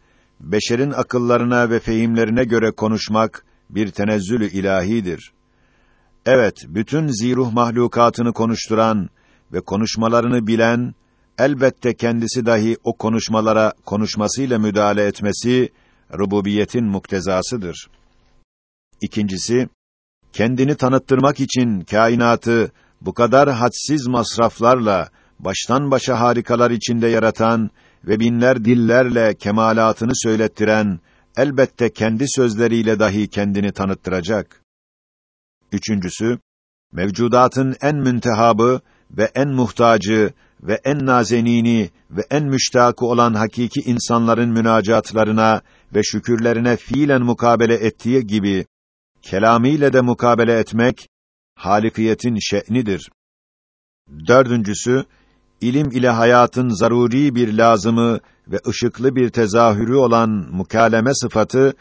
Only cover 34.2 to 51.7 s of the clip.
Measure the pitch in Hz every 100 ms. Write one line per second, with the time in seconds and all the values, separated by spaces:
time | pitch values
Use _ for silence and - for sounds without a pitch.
34.2 | 85 107 87 _ _ _ _ _ _ _
35.2 | _ _ _ _ _ 101 - 104 90 -
36.2 | 113 120 _ _ _ _ _ - 95 98
37.2 | 117 123 127 127 131 123 143 151 127 123
38.2 | 120 107 117 107 120 127 - _ _ -
39.2 | 110 123 143 131 117 - 117 113 95 110
40.2 | 104 - _ _ 78 110 131 147 135 123
41.2 | 104 120 117 120 117 117 92 - _ 90
42.2 | - 143 143 131 - 127 120 113 120 120
43.2 | 120 107 110 117 120 147 135 120 - 117
44.2 | 117 113 120 113 113 113 98 110 - 107
45.2 | 107 110 110 107 - _ _ 104 104 107
46.2 | - 117 120 117 120 117 - 131 147 131
47.2 | 120 113 120 113 113 117 110 - 113 131
48.2 | 110 107 101 95 82 _ _ _ _ _
49.2 | - 92 110 117 123 151 139 127 123 117
50.2 | 123 117 117 117 107 113 120 - - _
51.2 | _ _ _ _ 90